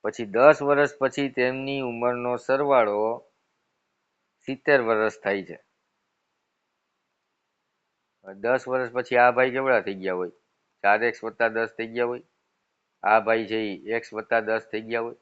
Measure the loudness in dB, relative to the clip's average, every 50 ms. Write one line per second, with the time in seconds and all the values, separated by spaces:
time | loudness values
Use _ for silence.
0 | -6 -8 -6 -6 -10 -4 0 6 6 6 6 6 2 2 2 2 2 0 0 -2
1 | -4 -2 -2 -2 -4 -4 0 0 0 0 -2 -4 -6 -6 -6 -4 -6 -6 -6 -2
2 | -2 -2 -2 -2 -2 -4 -4 -4 -2 -2 -2 0 2 4 4 4 4 4 0 0
3 | 0 -2 -4 -6 -12 _ _ _ _ _ _ _ _ _ _ _ _ _ _ _
4 | _ _ _ _ _ _ _ _ _ -10 -10 -4 _ 4 4 4 4 4 2 2
5 | 2 0 -2 -4 -4 -2 -2 -2 -4 -10 -16 -20 _ _ _ _ _ _ _ _
6 | _ _ _ _ _ _ _ _ _ _ _ _ _ _ _ _ _ _ _ _
7 | _ _ _ _ _ _ _ _ _ _ _ _ _ _ _ _ _ _ _ _
8 | _ _ _ _ _ -20 -16 -8 -2 -2 -2 -2 -2 -4 -4 -4 -4 -4 -6 -8
9 | -4 0 4 6 6 6 6 4 0 0 0 -2 0 2 0 0 0 -4 -10 -6
10 | -6 -4 -4 -4 -4 -6 _ _ _ _ _ _ _ _ _ _ 0 2 2 2
11 | 2 -2 -2 -4 -12 -12 -4 -2 -2 -2 0 -4 -6 -6 _ -10 -10 -8 -4 -4
12 | -4 -4 -4 -8 -12 _ _ _ _ _ _ _ _ _ _ _ _ _ _ _
13 | 0 2 2 4 4 2 0 0 0 -4 -4 -4 -4 -4 -8 -10 -8 -6 -6 -6
14 | -6 -8 -12 -12 -4 _ -2 0 0 0 -4 -4 -4 -6 -10 -10 -6 -6 -6 -6
15 | -6 -8 -12 _